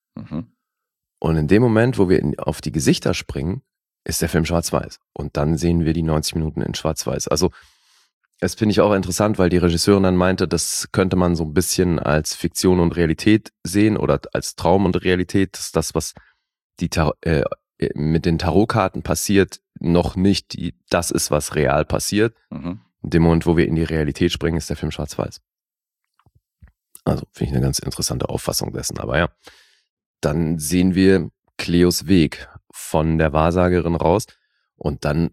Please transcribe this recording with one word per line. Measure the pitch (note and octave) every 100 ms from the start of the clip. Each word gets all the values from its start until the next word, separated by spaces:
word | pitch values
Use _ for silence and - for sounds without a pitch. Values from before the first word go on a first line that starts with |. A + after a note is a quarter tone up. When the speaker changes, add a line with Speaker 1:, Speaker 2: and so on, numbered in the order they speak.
| _ -
Speaker 1:
Mhm. | - D#2 - _ _ _ _ _ _ _
Speaker 2:
Und | E2 D#2+
in | D2+
dem | G#2
Moment, | B2 A2 B2 A#2
wo | F2+
wir | F#2
in, | D2 -
auf | - D2+
die | -
Gesichter | - C3 F#3 -
springen, | - - C#2+ D2 A#2+ - _ _ _
ist | - D#2+
der | E2
Film | E2+ D#2+
schwarz-weiß. | E2+ - C#2 - - _
Und | - C#2+ D2
dann | D2 E2
sehen | F2 E2+ D#2
wir |
die | E2
neunzig | D#2+ D2+ - E2
Minuten | D#2 -
in | -
schwarz-weiß. | - D#2 D#2 - C2+ -
Also, | D2 F2 - _ _ _ _ _ _ _ _
das | F#2 -
finde | G#2+
ich | F#2+
auch | G2+
interessant, | G2 F2+ F2 G#2+ G#2
weil | F2+
die | F2+
Regisseurin | F2 E2 - G2+
dann | F#2+ F2+
meinte, | F2+ F#2 F2+
das | E2+ - - -
könnte | - F#2+ F#2
man | F2 E2+
so | D#2+
ein |
bisschen | D2+ - - F2+ D#2+
als | - D2+ D#2 -
Fiktion | F2 - F#2 F2+
und | E2+ E2+
Realität | D#2+ D#2+ G#2+ G#2+ - _
sehen | - G2 G#2+ G#2
oder | - C#2 -
als | - - -
Traum | E2+ F#2+ F#2+
und | F2
Realität. | F#2 F2+ F2+ G2+ F#2+
Das | - -
ist | E2
das, | D#2 D#2+
was | - - - _ _ _ _ -
die | F2
Tar-, | - D#2 -
äh, | E2 D#2 - - _ _ - -
mit | D2+ E2 E2+
den | E2
Tarotkarten | F2 E2 A2+ A2+ F#2+ -
passiert | - E2 - G2 F#2 - _ -
noch | - E2+ E2 F#2+
nicht | F#2+ F#2 -
die, | - - - -
das | F2+ E2+
ist, | D#2+ -
was | D2+ - -
real | C2+ D2 D2+
passiert. | - - G2+ A#2 - _
Speaker 1:
Mhm. | C#2 E2+ G#2 _ _
Speaker 2:
In | -
dem | E2+
Moment, | E2 E2 E2+
wo | E2
wir | -
in | E2
die |
Realität | D#2+ D#2+ D2+ - E2+
springen, | - E2 E2
ist | -
der | D#2
Film | D#2
schwarz-weiß. | - D#2 - - - _ _ _ _ _ _ _ _ _ _ _ _ - _ _ - -
Also | C#2 -
finde | - -
ich | C2+
eine | C2+
ganz | -
interessante | - - - - -
Auffassung | - - - -
dessen. | - - -
Aber | G#1 C#2
ja, | F2 - - - _ _ _ _ _ _
dann | D2+ D2+ D#2+ E2
sehen | D2 F2+ F#2 F2+
wir | F#2+ F#2+ F2 - _ -
Cleos | - F2 F2 - D2+
Weg | F#2 D2 - - - _
von | - - D#2+ D#2+ D#2+
der | D#2+
Wahrsagerin | D#2 D#2+ F2 F2+ F2+ E2 E2
raus | D#2+ G2 - _ _ _ _ -
und | D#2+ C#2+ D2+
dann | D2 E2+